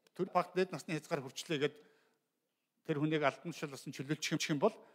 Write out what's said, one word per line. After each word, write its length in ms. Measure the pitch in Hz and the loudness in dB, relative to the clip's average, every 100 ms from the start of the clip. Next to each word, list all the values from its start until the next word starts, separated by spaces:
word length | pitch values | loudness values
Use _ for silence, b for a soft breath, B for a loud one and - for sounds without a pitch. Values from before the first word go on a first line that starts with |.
| _ - | _ -6
Төр 140 | 180 | 0
багт 220 | 180 175 180 | 2 2 2
дэд 160 | 185 | 0
насны 240 | 151 - 151 | -2 -4 -4
хязгаар 260 | - 156 131 | -2 -4 -4
хүрчлээ 360 | - - 151 143 | -8 -2 2 0
гэд 100 | - b b b b _ _ _ _ _ _ - | -2 b b b b _ _ _ _ _ _ -4
тэр 160 | 147 | 0
хүнийг 220 | 156 156 139 | 2 2 2
алдамшил 460 | - 170 - 151 | 0 -6 -6 -8
болсон 220 | 135 156 | -8 -10
чөлөөлч 300 | - 139 151 - | -6 -4 -2 0
хэмжих 240 | 156 - | 0 0
юм 80 | 147 | 4
бол 160 | 208 - b | 4 2 b